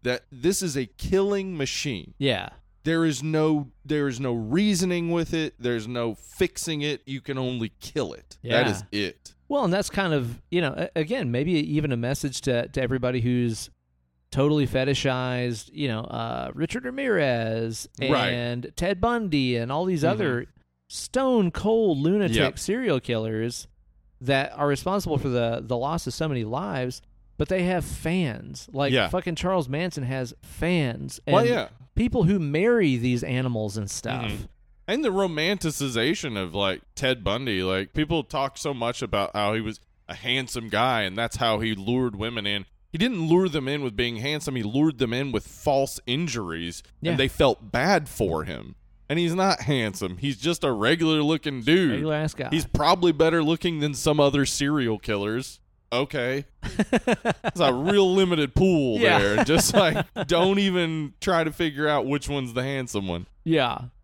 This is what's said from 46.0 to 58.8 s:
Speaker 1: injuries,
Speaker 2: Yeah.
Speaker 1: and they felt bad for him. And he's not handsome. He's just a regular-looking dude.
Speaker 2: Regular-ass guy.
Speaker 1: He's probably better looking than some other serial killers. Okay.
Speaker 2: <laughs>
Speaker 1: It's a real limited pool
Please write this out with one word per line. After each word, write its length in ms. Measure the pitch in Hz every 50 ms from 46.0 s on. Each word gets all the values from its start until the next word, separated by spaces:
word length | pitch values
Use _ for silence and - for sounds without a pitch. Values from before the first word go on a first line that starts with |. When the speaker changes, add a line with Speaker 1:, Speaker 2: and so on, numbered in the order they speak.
| -
Speaker 1:
injuries, 760 | - 123 143 175 160 113 117 101 85 82 82 85 87 87 - - - - _
Speaker 2:
Yeah. 80 | - 170
Speaker 1:
and 80 | 170 135
they 80 | - -
felt 420 | - - 160 135 110 - 113 101
bad 380 | - 123 135 180 202 170 151 -
for 360 | - - 117 92 82 80 76
him. 320 | - 80 60 52 - - - _ - _ _ - _
And 80 | 147 170
he's 160 | 175 170 160
not 260 | 185 190 196 170 -
handsome. 540 | 117 - 147 131 113 107 95 - 104 92 90
He's 220 | 87 131 143 131 98
just 260 | 120 160 175 - -
a 80 | 143
regular-looking 920 | 123 104 104 120 160 170 165 160 160 151 147 147 160 151 - 156 139 127
dude. 280 | 110 131 160 190 185 147
Speaker 2:
Regular-ass 400 | 110 - 147 156 151 151 156 156 -
guy. 140 | - 127 -
Speaker 1:
He's 140 | 147 165 -
probably 480 | - - - 151 156 185 180 175 175
better 300 | 156 143 160 160 160 170
looking 380 | 156 147 165 165 - 180 165 151
than 120 | 147 151
some 260 | 139 117 - 160 151 151
other 260 | 143 139 131 143 139
serial 520 | - - - 143 143 151 151 127 117 110 101
killers. 600 | - - 107 101 101 107 110 123 131 - - - _ _ _ _ _ _
Okay. 540 | 117 120 143 - - 143 120 123 131 143 139 - - _
Speaker 2:
<laughs> 160 | - - - - 208 - - 226 - - 220 - - 233 - - -
Speaker 1:
It's 160 | 220 - 175
a 120 | 170 135
real 420 | 123 123 143 180 202 202 196 185 180
limited 400 | 196 190 180 175 156 147 135 -
pool 440 | - 185 190 180 156